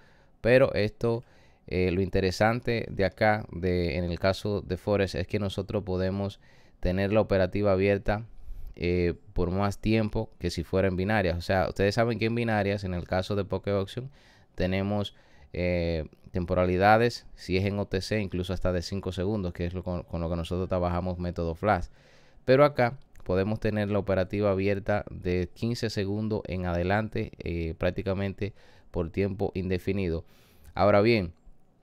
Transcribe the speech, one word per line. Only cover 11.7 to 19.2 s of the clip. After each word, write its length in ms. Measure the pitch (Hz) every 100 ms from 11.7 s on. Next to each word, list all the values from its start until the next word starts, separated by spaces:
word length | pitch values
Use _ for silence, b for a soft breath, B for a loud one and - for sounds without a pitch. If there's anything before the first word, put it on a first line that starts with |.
| - 98
saben 240 | 107 117 107
que 80 | 113
en 80 |
binarias, 500 | 117 117 107 98 101
en 100 | 95
el 100 | 87 -
caso 280 | 92 92
de 100 | 101
Poké 260 | 95 95 -
Auction, 400 | 101 98 - 135 b b b b
tenemos, 640 | - 90 95 98 104 101 b b b b
eh, 540 | - 87 87 85 82 76 - -
temporalidades, 960 | 95 87 90 90 90 98 113 120 - -
si 220 | - - 92
es 80 |
en 140 | 101 101
O 80 | 98
T 140 | 95
C, 200 | - 107
incluso 320 | 95 90 90
hasta 200 | 90 92
de 100 | 90
cinco 300 | 85 98 90
segundos, 400 | 90